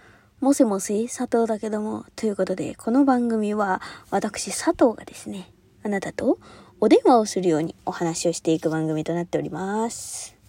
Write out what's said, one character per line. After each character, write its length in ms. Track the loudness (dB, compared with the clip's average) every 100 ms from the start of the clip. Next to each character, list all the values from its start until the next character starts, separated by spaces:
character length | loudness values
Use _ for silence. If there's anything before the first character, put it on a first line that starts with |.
| -20 _ _ -2
も 140 | 0
せ 120 | 2
も 140 | 2 -2
せ、 240 | -2 -4 -4
佐 160 | -6
藤 260 | -2 0 0
だ 100 | -2
け 100 | -4
ど 120 | -6
も。 260 | -6 -8 -12
と 120 | -6 -4
い 40 |
う 60 | -2
こ 80 |
と 100 | -4
で、 220 | -4 -6 -8
こ 160 | 0
の 120 | 4
番 240 | 4 4 2
組 260 | 0 0
は、 280 | 0 -2 -2 -6 -18 -4
私、 420 | -2 -2 -6 -8
佐 160 | -2 -2
藤 280 | 4 2 2
が 80 |
で 120 | -14 -16
す 120 | -12
ね、 240 | -12 -14 _ _ _
あ 60 | -4
な 120 | -4
た 120 | -4
と 260 | -2 0 0 -4 -20 -20 0
お 80 | 6
電 120 | 6
話 140 | 8 6
を 80 | 4
す 160 | 0
る 60 | 2
よ 100 | 2
う 40 |
に 120 | 0 -6
お 60 | -8
話 380 | -4 -4 0 -2
を 40 |
し 60 | 0
て 140 | 0
い 80 | 0
く 100 | 0
番 160 | 0 0
組 160 | -2
と 120 | -2
な 100 | -4
っ 20 | -2
て 100 | -4
お 40 |
り 100 | -4
ま 400 | -6 -4 -2 -4
す。 460 | -6 -12 -12 -14 _